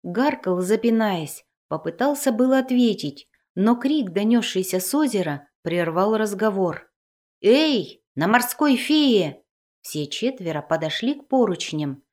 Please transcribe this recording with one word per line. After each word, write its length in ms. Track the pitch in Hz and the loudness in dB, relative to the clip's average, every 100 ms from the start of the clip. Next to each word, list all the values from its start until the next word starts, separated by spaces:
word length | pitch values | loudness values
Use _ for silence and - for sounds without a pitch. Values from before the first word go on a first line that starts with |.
Гаркл, 580 | 180 185 285 - 185 180 | -6 -2 0 -2 -2 -2
запинаясь, 840 | 180 220 233 226 214 180 151 - _ _ _ | 0 0 2 2 0 -2 -6 -12 _ _ _
попытался 640 | 156 165 - 269 285 277 | -8 -8 -2 -2 0 -2
было 260 | 220 254 269 | 2 2 2
ответить, 680 | 262 247 240 202 147 - - _ _ | 2 2 2 0 -6 -10 -20 _ _
но 220 | 180 208 240 | 0 0 2
крик, 340 | 269 311 196 | 0 -2 -2
донёсшийся 720 | 175 214 240 - 190 185 185 | -2 2 2 2 -4 -2 -4
с 140 | - | -2
озера, 540 | 285 294 208 165 143 - _ | 0 0 0 -2 -6 -12 _
прервал 540 | 165 175 165 165 202 220 | -4 -2 0 0 0 0
разговор. 760 | 214 196 220 196 180 - - _ _ _ _ _ | -2 0 -2 0 -2 -4 -14 _ _ _ _ _
«Эй, 600 | 202 269 311 247 139 - _ | 4 4 4 0 -4 -14 _
на 140 | - 170 | -4 2
морской 480 | 233 240 - 302 247 | 2 0 0 2 2
фее!» 680 | - 302 285 214 156 - _ _ _ _ | 2 2 4 4 0 -6 _ _ _ _
Все 240 | - 151 147 | -10 -8 -6
четверо 560 | - 240 262 175 151 | -4 -4 -4 -6 -6
подошли 520 | - 160 156 - 233 | -2 -2 -2 -2 -4
к 140 | 285 - | -4 -2
поручням. 760 | 262 220 170 - 156 143 135 _ | 2 2 0 -4 -4 -4 -8 _